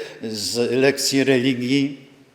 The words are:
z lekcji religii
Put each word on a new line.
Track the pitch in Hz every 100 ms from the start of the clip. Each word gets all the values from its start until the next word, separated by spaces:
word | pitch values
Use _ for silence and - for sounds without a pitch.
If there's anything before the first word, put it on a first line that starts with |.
| - -
z | 113 110 92 117 120
lekcji | 127 139 135 - 135
religii | 131 131 131 123 123 139 139 139 - - -